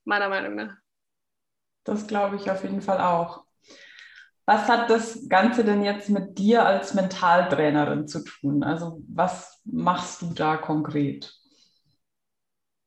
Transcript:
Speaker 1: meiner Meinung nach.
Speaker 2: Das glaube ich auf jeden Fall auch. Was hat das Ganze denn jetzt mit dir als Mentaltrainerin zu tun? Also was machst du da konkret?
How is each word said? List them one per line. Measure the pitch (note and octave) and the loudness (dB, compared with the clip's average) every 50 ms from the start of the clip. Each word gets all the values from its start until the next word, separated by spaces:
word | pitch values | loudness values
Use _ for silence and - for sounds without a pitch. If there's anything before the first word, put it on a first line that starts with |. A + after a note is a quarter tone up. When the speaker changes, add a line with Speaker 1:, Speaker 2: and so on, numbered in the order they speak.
| _ | _
Speaker 1:
meiner | - G#3 G3+ G3+ G3 | -4 -2 -2 -2 -2
Meinung | G3 F#3+ - - - | -2 -4 -6 -6 -8
nach. | G#2 G#2+ A2 G2 _ _ _ _ _ _ _ _ _ _ _ _ _ _ _ _ _ _ _ _ _ _ | -8 -10 -12 -14 _ _ _ _ _ _ _ _ _ _ _ _ _ _ _ _ _ _ _ _ _ _
Speaker 2:
Das | - G#3 G#3 - - | -6 -6 -6 -6 -4
glaube | G#3+ G3+ G3+ G3 G3 | -2 -2 -2 -2 -2
ich | G3+ - G3 | -4 -4 -4
auf | F#3+ F#3+ - | -4 -4 -4
jeden | F#3+ G3 G3 | -6 -6 -6
Fall | - - F#3+ F#3 | -2 -2 0 0
auch. | - F3+ F3 E3+ E3+ E3+ - - - _ _ _ _ _ - - - - - - - - - - - _ _ _ _ | 2 2 2 0 0 -4 -6 -16 -20 _ _ _ _ _ -20 -20 -20 -20 -20 -20 -20 -20 -20 -20 -20 _ _ _ _
Was | - G#3 G#3+ - - | 2 2 2 4 2
hat | A#3+ A3+ A3+ - | 2 2 4 4
das | A3+ A3+ A3 - - - - - | 2 2 2 -2 -8 -12 -4 2
Ganze | F#3 F#3 G3 A#3 A#3 - A3+ | 4 4 4 4 4 4 2
denn | G#3 G3+ G3+ G3+ | 2 4 2 2
jetzt | G3+ G3+ G#3 - - | 0 -2 -4 -2 0
mit | G3+ G3 F#3 - - - | 0 0 0 -6 -6 0
dir | G3 G#3 A#3 A#3 G#3+ | 4 4 6 6 6
als | - G3 G3 G3 - - | 6 4 2 0 -2 -2
Mentaltrainerin | G3 F#3 F#3 - - - F3+ E3+ F3+ F3+ - C#3+ C3+ D#3 D3+ C#3+ D3 D3 C#3+ D3 C#3+ D3+ - | -2 -2 -2 -2 0 4 4 6 6 4 4 2 2 2 2 4 2 2 2 0 -4 -4 -6
zu | - E3 D3 | -8 -10 -10
tun? | - - - - C#3 C#3+ C#3+ - | -10 -16 -6 -4 0 0 0 0
Also | - D#3+ E3 E3+ E3+ D#3+ D#3 C#3 - | 0 -2 -4 -4 -8 -10 -12 -16 -14
was | - - F3 - - - - - - _ _ | -2 -2 -2 -2 -2 -6 -12 -18 -20 _ _
machst | G#3+ - D#3+ E3 F3 F3+ F3+ - - - - - | -8 -6 -2 0 0 0 -2 -4 -10 -10 -10 -8
du | E3+ D#3+ | -8 -4
da | - D#3 D#3 D#3 D#3 | -2 0 0 0 -2
konkret? | - - D#3 D3+ D3+ D3 D3 D3 C#3+ C#3 C#3 - - - - _ _ _ _ _ _ _ _ _ _ _ _ _ _ _ _ _ _ _ _ _ _ _ _ _ _ _ _ _ _ | -2 -2 -2 -2 -2 -2 -2 -2 -2 -2 -4 -6 -12 -18 -20 _ _ _ _ _ _ _ _ _ _ _ _ _ _ _ _ _ _ _ _ _ _ _ _ _ _ _ _ _ _